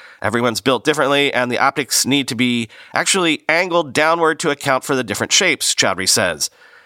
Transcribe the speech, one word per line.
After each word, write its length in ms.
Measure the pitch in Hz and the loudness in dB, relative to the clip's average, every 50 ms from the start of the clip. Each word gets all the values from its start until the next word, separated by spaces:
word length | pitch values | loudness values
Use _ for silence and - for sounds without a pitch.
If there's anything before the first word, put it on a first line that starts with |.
| - - - - | -20 -20 -12 -6
"Everyone's 420 | - 104 104 117 117 123 110 107 | -4 -2 -2 0 0 0 -2 -2
built 220 | - 135 131 113 - | 0 0 0 2 0
differently, 480 | 151 151 147 143 131 143 143 143 139 | 0 0 2 2 2 2 2 2 2
and 200 | - 120 127 120 | 0 0 0 0
the 80 | 123 - | 0 0
optics 480 | 123 135 - - 135 - - - - 127 | 0 0 0 -2 -4 -2 -2 -2 0 0
need 200 | 135 143 135 - | 0 0 0 -2
to 80 | 131 | -2
be 340 | 110 127 123 120 120 113 110 - - - - - | -2 0 0 0 -2 -4 -6 -10 -18 -20 -6 -4
actually 480 | - 170 165 - 196 180 165 151 - - - | -2 -2 0 0 0 0 0 0 -2 -2 0
angled 460 | 156 165 185 185 170 170 165 143 117 | 0 0 0 0 0 0 0 0 0
downward 460 | 143 151 160 165 170 165 156 160 147 | 2 2 2 2 2 2 0 0 0
to 100 | - 165 | -2 -2
account 340 | 143 - - 143 135 131 - | -2 -2 0 0 0 0 0
for 120 | - 143 | -2 -2
the 80 | 131 123 | -2 -2
different 280 | 104 98 - 113 - | -4 -4 -4 -2 0
shapes," 440 | - - - 180 151 - - - - | 0 2 2 2 0 0 -2 -2 0
Chowdhury 340 | - - 110 92 85 92 92 | 0 0 0 0 -2 0 0
says. 400 | - 123 104 90 80 73 - - - _ - - - - - | 0 2 0 0 -2 -4 -6 -8 -10 _ -20 -20 -20 -20 -20